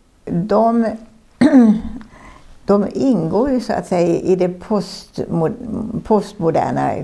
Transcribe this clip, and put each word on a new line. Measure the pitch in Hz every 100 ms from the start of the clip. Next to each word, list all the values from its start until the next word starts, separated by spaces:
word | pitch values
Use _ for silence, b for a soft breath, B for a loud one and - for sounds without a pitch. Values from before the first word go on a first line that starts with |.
| _ _ -
de, | 170 208 208 226 233 220 226 - - _ -
<clears throat> | 277 277 226 - - - B B B B B - -
de | 202 196
ingår | - 269 202 160 185 277
ju | 254
så | 220
att | - 175
säga | 180 175 170
i | - 185
det | 180
postmo-, | 180 - 208 175 - - - - 170 160 - - - - -
postmoderna | - 214 208 - 165 147 123 139 135 107